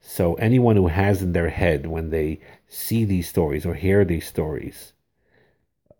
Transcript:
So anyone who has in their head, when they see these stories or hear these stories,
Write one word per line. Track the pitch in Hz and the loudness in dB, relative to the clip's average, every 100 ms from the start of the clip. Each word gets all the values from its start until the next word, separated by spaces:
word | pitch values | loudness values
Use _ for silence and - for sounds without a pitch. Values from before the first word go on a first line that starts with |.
So | - - 87 | -16 -2 -2
anyone | - 110 127 120 104 | 0 2 4 4 4
who | 90 | 4
has | 82 98 101 | 2 2 0
in | 92 | 0
their | 85 85 | 0 -2
head, | - 87 76 76 | 0 0 0 -2
when | 80 80 | -6 -4
they | 80 78 78 - - _ | -4 -4 -6 -12 -20 _
see | - - 113 | -14 -4 -2
these | 110 95 85 | 0 0 -2
stories | - 80 71 85 | -2 0 -2 -4
or | |
hear | 80 92 98 | -4 2 2
these | 92 85 - | 2 0 -4
stories, | - 78 143 - - - _ _ _ _ _ _ _ _ _ _ _ | -6 -6 -6 -10 -16 -20 _ _ _ _ _ _ _ _ _ _ _